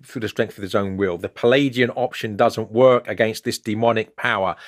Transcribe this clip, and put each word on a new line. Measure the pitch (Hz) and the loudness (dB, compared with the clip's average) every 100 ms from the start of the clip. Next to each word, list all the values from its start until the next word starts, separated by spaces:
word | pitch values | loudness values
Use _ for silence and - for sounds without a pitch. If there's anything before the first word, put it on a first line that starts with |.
through | - 127 | -16 -10
the | 107 | -8
strength | - 110 - | -4 -4 -6
of | |
his | 92 107 | -4 -2
own | 98 95 | -2 -2
will. | 95 87 | -2 -2
The | 98 | -8
Pelagian | - 120 135 139 120 120 | -2 2 4 2 0 -2
option | 127 123 - 113 104 | 0 -6 -6 -8 0
doesn't | 117 113 110 | 0 0 -2
work | 110 131 123 - | 4 6 6 0
against | 107 110 107 | -2 -2 -2
this | 120 113 | -6 -6
demonic | 113 107 117 113 107 - | -6 0 2 2 -2 -4
power. | 123 107 92 82 | -2 0 -2 -4